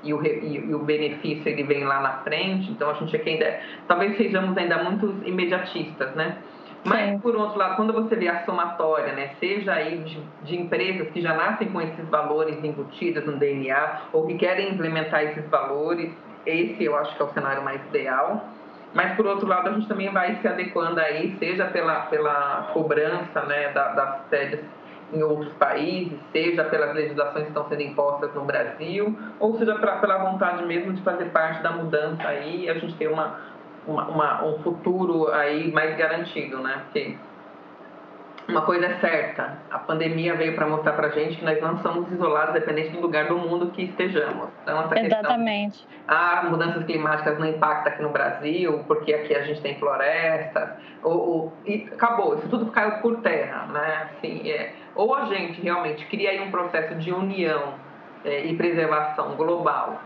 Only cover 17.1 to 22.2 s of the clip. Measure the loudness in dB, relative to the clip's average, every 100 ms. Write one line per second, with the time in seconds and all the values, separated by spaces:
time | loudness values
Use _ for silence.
17.1 | -2 -2 0 -2 -2 -2 -6 -2 0 2
18.1 | 2 2 0 -4 -14 -18 -18 -4 0 2
19.1 | 2 2 2 4 4 4 0 0 -2 2
20.1 | 2 2 2 0 0 0 0 2 2 2
21.1 | 2 -2 -2 -2 0 2 2 2 0 0
22.1 | 2